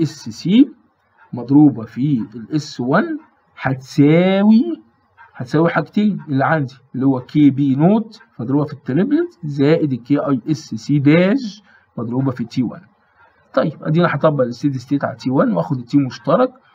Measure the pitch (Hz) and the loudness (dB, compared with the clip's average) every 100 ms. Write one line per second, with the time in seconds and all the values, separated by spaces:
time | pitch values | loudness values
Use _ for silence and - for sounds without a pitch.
0 | 160 - - 107 160 214 277 - _ _ | -2 -6 -16 -10 0 4 4 0 _ _
1 | _ _ _ 123 120 139 151 113 110 - | _ _ _ -10 2 6 6 4 -8 -6
2 | 143 131 98 120 107 151 143 - 123 160 | -2 -2 -4 -12 -6 -6 -6 -8 -2 0
3 | 330 302 - _ _ - - 131 - - | 0 -6 -12 _ _ -8 -6 -6 -6 2
4 | 143 165 185 190 202 220 339 330 _ _ | 4 4 4 2 4 4 2 -6 _ _
5 | _ _ - - 135 151 170 175 151 - | _ _ -20 -16 -4 0 2 0 -4 -2
6 | 208 170 147 135 135 160 127 - _ - | 0 -2 -4 -2 0 0 -2 -10 _ -2
7 | 135 131 127 151 143 127 143 131 165 220 | 0 -2 -2 2 4 4 0 2 2 2
8 | 220 - _ - 127 143 151 135 - 135 | -2 -14 _ -12 -4 -2 -2 -8 -4 -2
9 | 226 294 349 _ 151 143 139 165 156 123 | 0 0 -2 _ -10 -2 2 2 0 -4
10 | - 143 - 139 - 151 - 110 - 147 | -2 -2 0 -4 -4 -6 -6 -10 -2 0
11 | 139 160 185 269 240 - _ _ _ - | 4 4 2 0 -4 -14 _ _ _ -12
12 | 113 123 135 127 117 - 113 69 _ _ | -6 -4 -4 -4 -8 -4 -6 -6 _ _
13 | _ _ _ _ _ - 175 - - 156 | _ _ _ _ _ -2 -2 -4 -2 0
14 | 170 143 156 147 123 120 147 131 - 143 | 0 2 0 0 -4 -2 -4 -4 -4 -4
15 | 117 113 131 131 226 208 82 131 113 143 | -4 -6 -4 0 0 -2 -4 -6 -2 -2
16 | 135 - - 175 254 - _ | -2 -6 -2 0 0 -4 _